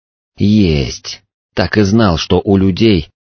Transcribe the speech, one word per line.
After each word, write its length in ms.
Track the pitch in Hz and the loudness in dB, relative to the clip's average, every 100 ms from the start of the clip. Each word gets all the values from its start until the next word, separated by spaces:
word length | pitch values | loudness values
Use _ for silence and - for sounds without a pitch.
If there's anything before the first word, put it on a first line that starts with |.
| _ _ _ - | _ _ _ -4
Есть. 840 | 98 107 90 73 60 - - - _ _ _ | 0 2 2 0 -4 -10 -16 -18 _ _ _
Так 240 | - 90 107 | -6 -2 0
и 60 | |
знал, 340 | 98 113 107 82 | 0 2 2 0
что 240 | - 90 | -2 -2
у 140 | - 98 | 2 2
людей 520 | 95 87 113 90 - _ | 2 0 0 0 -2 _